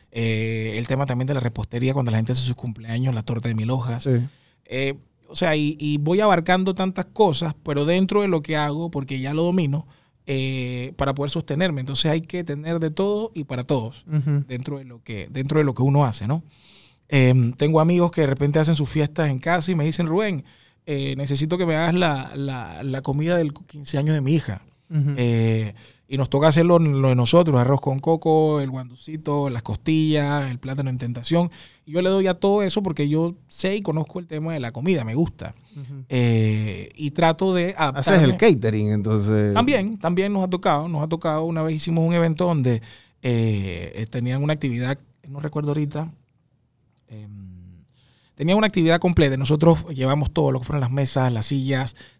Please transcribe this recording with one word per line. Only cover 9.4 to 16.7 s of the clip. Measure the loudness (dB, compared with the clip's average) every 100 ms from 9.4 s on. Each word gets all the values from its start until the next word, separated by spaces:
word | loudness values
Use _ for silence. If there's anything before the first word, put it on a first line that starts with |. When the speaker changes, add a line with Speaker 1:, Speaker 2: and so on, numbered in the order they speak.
Speaker 1:
domino, | 0 2 0 -2 -6 _ _ _ -6
eh, | -4 -4 -4 -6 -6 -8 -6
para | -4
poder | -2 -4
sostenerme. | -4 -4 -2 -2 -2
Entonces | -4 -2 0
hay | 0
que | -4 -8
tener | -6 -8 -4 -4
de | -2
todo | -2 -2 -2 -6
y | -8
para | -8 -6
todos | -2 -2 -4 -10 -4
Speaker 2:
Ujú. | -2 0 0 -2
Speaker 1:
dentro | -6 -8 -10
de |
lo | -12 -18
que, | -12 -10 -8
dentro | -6 0 2
de |
lo | 2
que | 2
uno | 2 4
hace, | 2 0 -4
¿no? | -4 -6 _ -20